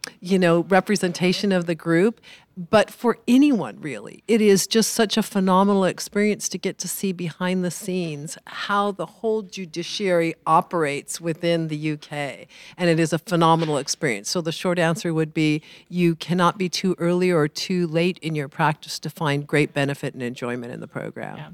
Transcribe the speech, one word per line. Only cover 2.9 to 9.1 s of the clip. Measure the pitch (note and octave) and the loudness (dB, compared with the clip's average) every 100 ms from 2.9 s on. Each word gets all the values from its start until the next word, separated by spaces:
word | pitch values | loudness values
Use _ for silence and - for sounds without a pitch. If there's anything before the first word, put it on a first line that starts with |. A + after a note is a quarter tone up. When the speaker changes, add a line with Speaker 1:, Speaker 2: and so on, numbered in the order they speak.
Speaker 1:
for | - A#3+ - - | 0 -2 -2 4
anyone, | B3 D4 A3+ B2 G3 | 6 6 4 -2 -8
really, | D3+ G#2+ - - - | -10 -10 -12 -10 0
it | A3 | 4
is | G#3+ G3 - | 6 4 4
just | A3+ G#3+ | 0 0
such | - G#3+ - | 0 0 0
a | |
phenomenal | - G3+ F#3+ F#3 G3+ G3 | -2 0 2 4 4 2
experience | F#3 - - G3+ G#3 G3+ - | 0 -2 -6 -2 0 -2 -6
to | F#3 | -6
get | F#3+ - | -8 -8
to | F3+ | -10
see | - G3 | -6 -6
behind | F3+ E3+ - F3+ F#3 | -4 -8 -4 -4 -2
the | F3+ | -2
scenes | - - F#3 E3+ D3 D3+ - - | -6 -6 -4 -4 -8 -12 -16 -16
how | - - G3+ G3+ | -12 -4 -2 -2
the | G3 | -4
whole | D#3+ | -10